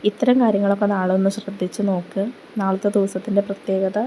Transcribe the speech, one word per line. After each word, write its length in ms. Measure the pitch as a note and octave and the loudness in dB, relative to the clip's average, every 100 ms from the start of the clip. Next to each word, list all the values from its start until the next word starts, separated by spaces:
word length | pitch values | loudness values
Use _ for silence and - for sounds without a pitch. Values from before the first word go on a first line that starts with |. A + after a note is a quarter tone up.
| G#3 | -2
ഇത്തരം 280 | - A#3+ B3+ | 0 2 4
കാര്യങ്ങളൊക്കെ 440 | A#3 G3+ G3+ G3+ G3+ | 4 2 2 2 2
നാളെ 180 | G3 F#3 F#3+ | 2 2 2
ഒന്ന് 120 | F#3+ G3 | 2 0
ശ്രദ്ധിച്ച് 460 | - G3 F#3 - G3+ | -10 -6 -6 -2 -2
നോക്ക്. 320 | F#3 F3 - G#3+ - - A3 | -2 -4 -4 -4 -6 -10 -4
നാളത്തെ 260 | F#3+ F#3+ G3+ G3+ | -2 0 0 0
ദിവസത്തിൻ്റെ 460 | G3 F#3+ G3 G3 G3+ | 0 -4 0 0 0
പ്രത്യേകത 520 | G3 - F#3+ F#3+ G#3 | -8 -4 -2 0 -2